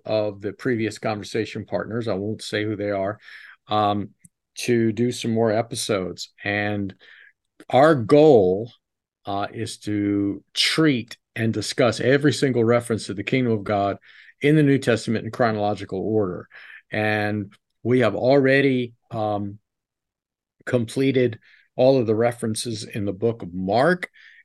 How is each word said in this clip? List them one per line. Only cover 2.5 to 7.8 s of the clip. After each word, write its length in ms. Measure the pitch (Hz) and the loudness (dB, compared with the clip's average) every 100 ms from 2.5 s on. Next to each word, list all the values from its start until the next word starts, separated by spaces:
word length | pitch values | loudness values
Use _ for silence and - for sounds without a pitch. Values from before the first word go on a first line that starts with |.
| 107 | -4
who 120 | 107 101 | -4 -4
they 160 | 104 | -4
are, 280 | 98 98 110 - - - - - | -4 -4 -6 -14 -20 -20 -20 -4
um, 420 | 107 104 104 98 _ - _ _ - | 0 2 0 -6 _ -20 _ _ -8
to 360 | - 117 113 | 0 2 2
do 200 | 110 123 | 0 -2
some 200 | 120 120 | -2 -4
more 200 | 110 113 | 0 2
episodes. 800 | 107 117 113 - 101 87 87 - _ | 0 -2 -6 -2 -2 -2 -8 -16 _
And 500 | 101 101 104 104 98 - - - - _ _ _ - | -4 -2 -2 -4 -6 -10 -20 -20 -20 _ _ _ 0
our 260 | 123 | 4